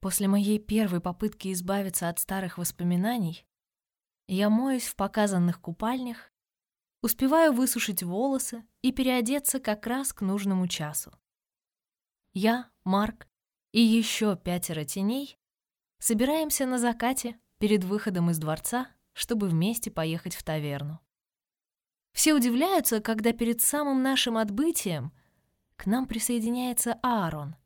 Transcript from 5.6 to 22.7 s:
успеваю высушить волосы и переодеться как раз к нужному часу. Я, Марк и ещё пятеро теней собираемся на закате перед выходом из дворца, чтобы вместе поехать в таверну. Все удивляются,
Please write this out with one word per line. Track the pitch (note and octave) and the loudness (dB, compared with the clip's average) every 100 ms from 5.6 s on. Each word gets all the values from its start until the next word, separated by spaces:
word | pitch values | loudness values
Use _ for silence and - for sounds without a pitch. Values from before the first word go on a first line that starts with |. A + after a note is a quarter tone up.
| - E3 A3 C4 B3 A#3 - _ _ _ _ _ _ _ | -6 -6 -4 -4 -6 -10 -16 _ _ _ _ _ _ _
успеваю | A#3+ - C4+ D#4 D#4+ | -4 0 4 6 6
высушить | A#3+ B3+ A#3+ - F#3+ | 6 2 0 -2 -2
волосы | F3 F#3 C4+ C4+ C4 A#3 - _ | -4 -2 0 0 -4 -8 -16 _
и | C4 | -2
переодеться | C4 B3+ B3+ A#3 C#4+ C#4 C4+ | 2 2 2 2 0 0 -2
как | C4 G#3 A3+ | -2 -4 -2
раз | B3+ C4+ | -2 -4
к | - | -4
нужному | F#3+ G3+ G3 F#3 F3+ | -2 0 0 0 0
часу. | - D3+ D3+ - - _ _ _ _ _ _ _ _ _ _ _ | -2 -6 -6 -10 -16 _ _ _ _ _ _ _ _ _ _ _
Я, | G3 G#3+ A#3+ B3 _ - | 0 0 0 -4 _ -2
Марк | F#3+ G#3+ - - _ _ _ _ | 0 0 -6 -18 _ _ _ _
и | G#3+ | 4
ещё | A#3 A3+ A3 - G#3+ F3+ | 6 6 2 0 0 0
пятеро | - F3 - D#3 D3+ | -2 -4 -4 -6 -6
теней | - G3 B3+ C#4 - _ _ _ _ _ _ | -4 -2 -2 -6 -16 _ _ _ _ _ _
собираемся | - A3 B3+ D#4 D4+ - C4 | -2 0 2 0 0 -2 -2
на | B3+ | 0
закате | A#3+ A#3 A#3 C4 A#3 A#3 _ _ | 0 0 -2 -2 -6 -10 _ _
перед | G#3 G#3 | 2 2
выходом | F#3 G3+ A3 F3+ E3+ | 2 -2 -2 0 0
из | E3 | 0
дворца, | D#3 D#3+ - A#3+ B3+ _ _ | -2 -4 -2 -4 -6 _ _
чтобы | - - A#3 G3+ | -12 -4 -2 0
вместе | D#3+ F3+ A#3 - | 2 0 -2 -6
поехать | - D#3+ E3 E3+ | -4 -4 -4 -6
в | - | -10
таверну. | - D#3 D3 C#3+ C#3+ D#3+ _ _ _ _ _ _ _ _ _ _ _ | -6 -4 -4 -6 -8 -12 _ _ _ _ _ _ _ _ _ _ _
Все | - - | 0 4
удивляются, | D4+ B3 A#3+ E4 | 6 4 2 4